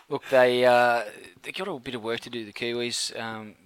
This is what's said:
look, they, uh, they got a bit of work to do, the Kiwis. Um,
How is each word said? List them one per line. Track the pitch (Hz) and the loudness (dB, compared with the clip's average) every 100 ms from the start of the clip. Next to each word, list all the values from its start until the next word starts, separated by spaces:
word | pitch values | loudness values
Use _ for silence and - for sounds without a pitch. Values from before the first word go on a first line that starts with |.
| - | -10
look, | 143 - | -10 2
they, | 131 127 123 123 | 6 6 6 6
uh, | 123 123 120 104 - 87 87 | 6 4 2 -2 -12 -20 -18
they | - | -12
got | 143 196 | -8 -8
a | 143 | -8
bit | 131 123 | -8 -8
of | |
work | 110 117 | -6 -6
to | 127 | -6
do, | 120 104 | -10 -10
the | |
Kiwis. | - 120 120 120 117 - - | -8 -6 -4 -4 -4 -6 -8
Um, | 113 110 107 - | -10 -10 -14 -18